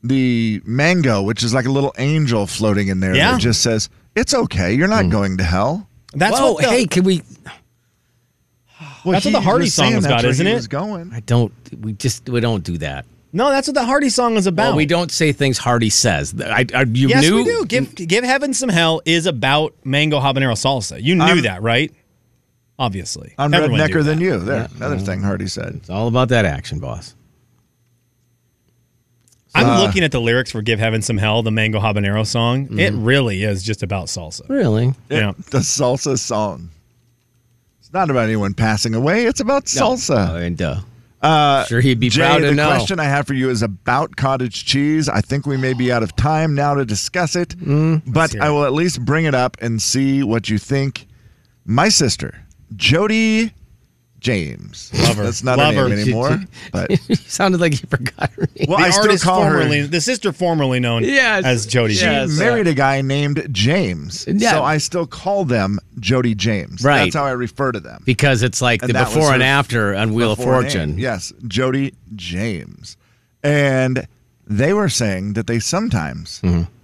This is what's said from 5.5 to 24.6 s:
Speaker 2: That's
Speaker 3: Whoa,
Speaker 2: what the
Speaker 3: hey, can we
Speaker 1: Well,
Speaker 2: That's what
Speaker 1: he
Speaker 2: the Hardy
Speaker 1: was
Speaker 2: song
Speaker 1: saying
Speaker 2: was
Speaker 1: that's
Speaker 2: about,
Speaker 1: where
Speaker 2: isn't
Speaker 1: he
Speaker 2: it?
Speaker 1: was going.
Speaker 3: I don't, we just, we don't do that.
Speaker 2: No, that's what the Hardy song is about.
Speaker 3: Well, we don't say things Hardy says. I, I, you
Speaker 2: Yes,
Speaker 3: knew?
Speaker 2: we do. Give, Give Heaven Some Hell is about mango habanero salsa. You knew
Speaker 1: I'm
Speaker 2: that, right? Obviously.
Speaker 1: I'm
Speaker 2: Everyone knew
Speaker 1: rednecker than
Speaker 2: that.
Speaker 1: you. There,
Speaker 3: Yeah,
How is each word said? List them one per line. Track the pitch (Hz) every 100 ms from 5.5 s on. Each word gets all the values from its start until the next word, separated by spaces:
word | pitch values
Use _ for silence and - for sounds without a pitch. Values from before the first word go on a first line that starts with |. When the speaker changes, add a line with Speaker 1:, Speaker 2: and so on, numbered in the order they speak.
| 90 110 175 208 _ -
Speaker 2:
That's | 139 185 240
Speaker 3:
Whoa, | 269
Speaker 2:
what | 170
the | 240
Speaker 3:
hey, | 240 214
can | 185
we | 185 180 - - - - _ _ _ _ _ _ _ _ _ _ _ _ 151 135
Speaker 1:
Well, | 185
Speaker 2:
That's | 175 196
what |
Speaker 1:
he |
Speaker 2:
the | 220
Hardy | 190 214
Speaker 1:
was | 220
Speaker 2:
song | 143
Speaker 1:
saying | - -
Speaker 2:
was |
Speaker 1:
that's | 143
Speaker 2:
about, | 120
Speaker 1:
where | 123
Speaker 2:
isn't | 127 185
Speaker 1:
he |
Speaker 2:
it? | 233
Speaker 1:
was | 113
going. | 139 202 196 170
Speaker 3:
I | 117
don't, | 107 120 113 - - -
we | 107
just, | 101 127 - -
we | 120
don't | 117 110
do | 82 85
that. | 73 69 - _ _
Speaker 2:
No, | 170 269
that's | 269 269
what |
the | 285
Hardy | 240 277 285
song | 214 240 220
is | 190
about. | 170 180
Speaker 3:
Well, | 156
we | 151
don't | 170 170
say | - 156
things | 135 139 123
Hardy | - 120 113
says. | - 120 80 71 -
I, | - 110 123
I, | 123 131
you | 120 135
Speaker 2:
Yes, | 254
Speaker 3:
knew? | 165 220
Speaker 2:
we |
do. | 240 466 220
Give, | 254 269
Give | - 170 202
Heaven | 254 269 269
Some | 254 262
Hell | 170 165 160
is | - 170 170
about | 135 131 147 156 _
mango | - 139 151 147
habanero | 139 135 135
salsa. | 110 135 135 104 -
You | 123 180
knew |
Speaker 1:
I'm | 156 180
Speaker 2:
that, | 117 92
right? | 113 117 151 _ _ _ _ _ _ _ _ -
Obviously. | 123 190 - - - -
Speaker 1:
I'm | 147
Speaker 2:
Everyone | 170 151 139
knew | 151
Speaker 1:
rednecker | 165
than | 151 156
Speaker 2:
that. |
Speaker 1:
you. | 180 117
There, | 95
Speaker 3:
Yeah, | 139